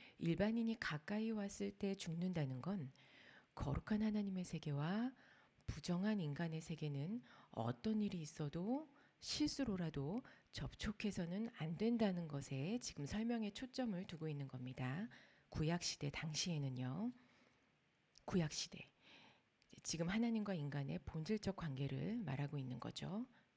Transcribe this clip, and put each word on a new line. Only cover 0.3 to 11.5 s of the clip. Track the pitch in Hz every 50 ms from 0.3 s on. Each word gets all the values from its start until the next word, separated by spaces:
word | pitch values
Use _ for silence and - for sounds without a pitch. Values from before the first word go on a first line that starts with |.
| 165 170 196 214 226 233 226 226 226 -
가까이 | - - 156 147 - - 208 214 220 226 226
왔을 | 214 202 196 - - 202 202 196
때 | - - 196 196
죽는다는 | 190 - 175 160 170 175 185 180 165 147 131 131 127 -
건 | 165 202 196 139 131 - - - - - - - - - - - _ _
거룩한 | - - 147 135 - - - 214 208
하나님의 | 220 214 208 214 208 196 190 185 180
세계와 | - - 160 - 156 143 143 147 165 190 214 240 254 269 - - - - - - - _ - -
부정한 | - - 160 - - 175 175 190 214 214 202
인간의 | 170 147 143 139 170 165 160 160
세계는 | 160 - 165 151 160 147 143 139 143 170 220 247 247 - - - - -
어떤 | - - 113 117 123 - - 220 220 214
일이 | 208 202 196 175
있어도 | 156 147 - - 156 143 - 170 180 208 247 294 311 - - - - - _ _
실수로라도 | - - - - 302 294 - - 269 233 196 180 175 160 156 147 135 147 190 247 - - - - - _ -
접촉해서는 | - 151 127 - - - 214 208 - - 208 180 - 175 165 175 202 226 233